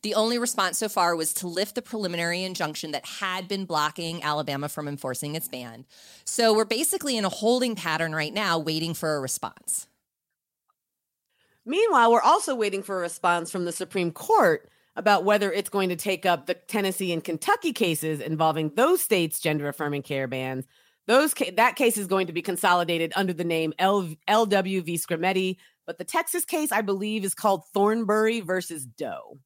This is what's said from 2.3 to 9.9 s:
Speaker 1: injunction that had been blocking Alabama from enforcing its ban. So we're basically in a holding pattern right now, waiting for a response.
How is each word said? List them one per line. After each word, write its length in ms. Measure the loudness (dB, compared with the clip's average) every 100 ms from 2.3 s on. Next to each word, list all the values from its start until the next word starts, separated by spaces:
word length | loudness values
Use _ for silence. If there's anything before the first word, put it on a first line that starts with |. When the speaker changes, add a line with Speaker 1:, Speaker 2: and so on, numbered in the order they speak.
| -2
Speaker 1:
injunction 480 | -4 -4 -4 -4 -6
that 120 | -6
had 440 | -8 -6 -4 -4 -4
been 160 | -4
blocking 580 | -2 0 0 -2 -6 -4
Alabama 460 | -2 -2 -2 -4 -4
from 180 | -6 -8
enforcing 480 | -6 -6 -6 -6
its 140 | -8 -8
ban. 360 | -10 -12 -16 -20 -20 -20 -16
So 300 | -8 2 4
we're 100 | 4
basically 520 | 2 0 0 -2 -2 0
in 80 |
a 40 | 0
holding 460 | 0 2 2 2
pattern 400 | -2 -2 -2 -2
right 180 | -2 -2
now, 240 | -2 0 0
waiting 380 | 0 -2 -2
for 220 | -4 -2 -2
a 40 |
response. 680 | -2 -4 -6 -10 -6 -6 -6